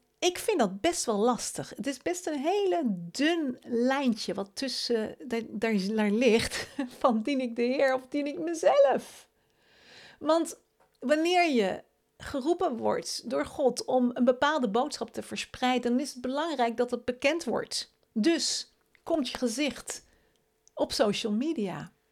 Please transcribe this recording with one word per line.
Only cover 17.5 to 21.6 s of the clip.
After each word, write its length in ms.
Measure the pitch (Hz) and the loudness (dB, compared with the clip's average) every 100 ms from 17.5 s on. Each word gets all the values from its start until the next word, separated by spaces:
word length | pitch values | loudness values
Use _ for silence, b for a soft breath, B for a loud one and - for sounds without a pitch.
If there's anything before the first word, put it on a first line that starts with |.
| 175 - - - _ _ | -4 -4 -6 -8 _ _
Dus 600 | 220 285 330 - - - _ _ _ | 2 4 4 0 -4 -8 _ _ _
komt 260 | - 330 247 | -4 -2 -2
je 100 | - | -2
gezicht 680 | 247 233 294 - - - _ _ _ _ _ _ _ | -2 0 -2 -4 -10 -14 _ _ _ _ _ _ _
op 180 | - 277 | -6 -2
social 400 | - 220 202 220 | 2 2 0 -2
media. 600 | 214 302 311 | -2 -2 -2